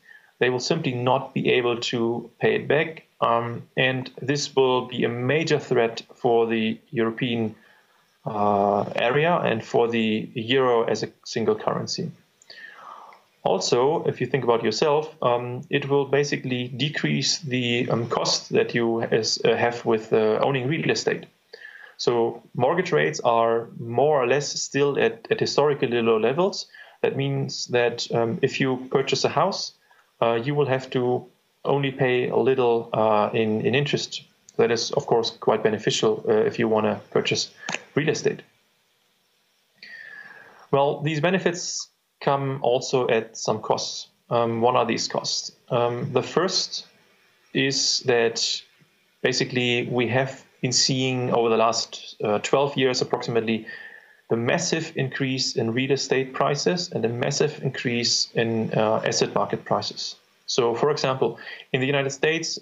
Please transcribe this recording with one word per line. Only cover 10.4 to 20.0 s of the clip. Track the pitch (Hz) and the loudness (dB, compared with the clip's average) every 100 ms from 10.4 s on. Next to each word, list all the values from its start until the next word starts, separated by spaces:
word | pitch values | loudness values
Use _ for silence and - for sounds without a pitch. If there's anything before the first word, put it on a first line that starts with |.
| 110 131 127 117 | 0 2 4 2
as | 113 110 | 2 -2
a | 113 - | -4 -10
single | - 120 107 | -8 -2 0
currency. | 107 - - - - 175 - _ _ - - - - - - - - _ _ | 0 0 -4 -6 -6 -8 -10 _ _ -20 -20 -20 -20 -20 -20 -20 -20 _ _
Also, | - 190 - 120 135 165 | -2 0 2 2 2 0
if | 156 - | -2 -2
you | 123 | -2
think | 139 | -2
about | 117 117 | 2 2
yourself, | 110 - 156 147 156 - | 2 0 2 2 0 -2
um, | 131 120 123 123 - | 0 0 -2 -8 -4
it | 143 139 | -4 0
will | 139 | 0
basically | 131 139 143 143 131 123 123 | 2 2 0 -2 -4 -4 -4
decrease | 123 147 - 156 147 139 - | -4 -4 -2 -2 0 0 -4
the, | 143 127 120 120 123 | -2 -2 0 0 0
um, | 117 117 | -2 -2
cost | - - - - | -2 -2 -4 0
that | 120 113 | 0 2
you | 120 117 113 | 0 0 0
has, | 120 120 110 - | 0 0 0 0
uh, | 123 113 | 2 2
have | 117 117 | 0 0
with, | 117 110 | 0 0